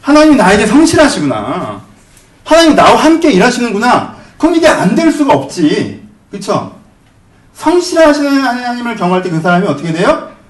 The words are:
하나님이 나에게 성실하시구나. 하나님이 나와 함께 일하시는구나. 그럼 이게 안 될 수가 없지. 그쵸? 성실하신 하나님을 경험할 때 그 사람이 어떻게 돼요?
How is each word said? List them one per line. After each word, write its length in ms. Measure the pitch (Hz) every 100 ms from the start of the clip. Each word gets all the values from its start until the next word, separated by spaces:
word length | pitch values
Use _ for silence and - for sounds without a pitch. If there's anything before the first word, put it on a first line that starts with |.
하나님이 360 | - 302 311 262
나에게 280 | 180 208 233
성실하시구나. 1160 | 277 330 339 294 175 143 107 107 175 127 101 - _ _ _ _ _ -
하나님이 280 | 320 330
나와 220 | - - 247
함께 280 | 294 330 339
일하시는구나. 840 | 185 233 240 240 202 247 190 - - - _
그럼 180 | 320 330
이게 120 | 320
안 280 | - 185 226
될 160 | 330
수가 220 | - 277
없지. 760 | - - - 156 220 101 - - _ _
그쵸? 440 | 196 202 190 - - _ _ _ _ _ _ _
성실하신 720 | - 311 349 339 330 320 294 285
하나님을 680 | 277 262 240 247 240 233 214
경험할 260 | 180 185
때 80 | 185
그 100 | 160
사람이 260 | 180 175 202
어떻게 260 | - 165
돼요? 360 | 160 220 320 - -